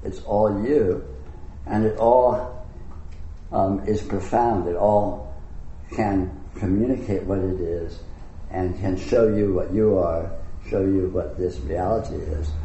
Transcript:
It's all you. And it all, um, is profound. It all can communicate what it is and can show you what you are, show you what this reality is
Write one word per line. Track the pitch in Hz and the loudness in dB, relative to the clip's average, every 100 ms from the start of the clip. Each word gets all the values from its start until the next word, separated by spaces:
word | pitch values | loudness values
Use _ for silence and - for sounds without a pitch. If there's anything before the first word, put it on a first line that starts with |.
It's | 98 - | -8 -8
all | - 104 107 101 117 | 0 4 4 4 2
you. | 147 98 - - - - - - - - | 4 4 0 -4 -10 -12 -12 -12 -10 -2
And | 104 110 | 2 2
it | 107 | 4
all, | 117 127 123 - - - - - - - - - - - - | 6 8 6 2 -4 -8 -12 -12 -12 -10 -12 -10 -10 -10 -4
um, | 104 98 98 - | 0 2 2 0
is | 104 | -2
profound. | - 98 - 113 120 104 87 | 0 -4 0 2 4 2 0
It | 87 | 2
all | 101 104 101 - - - - - - - - - | 4 4 2 -4 -8 -10 -10 -10 -10 -12 -8 -2
can | 107 98 90 87 - - | 2 2 0 -6 -12 -4
communicate | 90 101 123 127 - 95 | 0 2 2 0 0 -2
what | - 98 | 0 0
it | 92 90 | 0 -2
is | 85 85 82 - - - - - - | -2 -2 -6 -10 -12 -12 -12 -12 -8
and | 92 92 87 | -2 -2 -2
can | 98 90 | -2 -2
show | - 123 113 | 2 4 6
you | 104 101 | 4 2
what | 90 85 | 2 0
you | 101 107 95 | 4 4 4
are, | 85 82 87 - - - - | 2 0 -4 -6 -6 -8 -4
show | 101 | 0
you | 95 95 92 | 2 2 2
what | 92 - - | -2 -4 -2
this | 90 - | -4 -2
reality | - 87 92 110 - - | -4 -2 0 0 -2 -6
is | 80 - 78 - | -4 -4 -4 -4